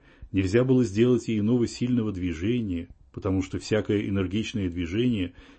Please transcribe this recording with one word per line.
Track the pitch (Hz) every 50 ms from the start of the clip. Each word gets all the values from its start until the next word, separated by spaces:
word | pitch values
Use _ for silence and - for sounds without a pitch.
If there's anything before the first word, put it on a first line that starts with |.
| _ - - - - -
нельзя | - 95 95 92 95 117 127
было | 131 131 127 123
сделать | 101 95 107 117 123 127 117 117
и | - 113
иного | 107 101 107 123 123 117
сильного | 110 - - 123 123 123 120 110 107 98
движения, | 87 92 90 80 78 87 107 123 123 113 98 87 85 - - - _ - -
потому | - - - 95 95 95 87
что | - - 92
всякое | - - 110 107 101 - 107 101 110
энергичное | 110 98 98 95 90 90 110 107 - - 107 95 90
движение | 85 87 87 80 90 110 123 127 117 104 90 87 - - - - -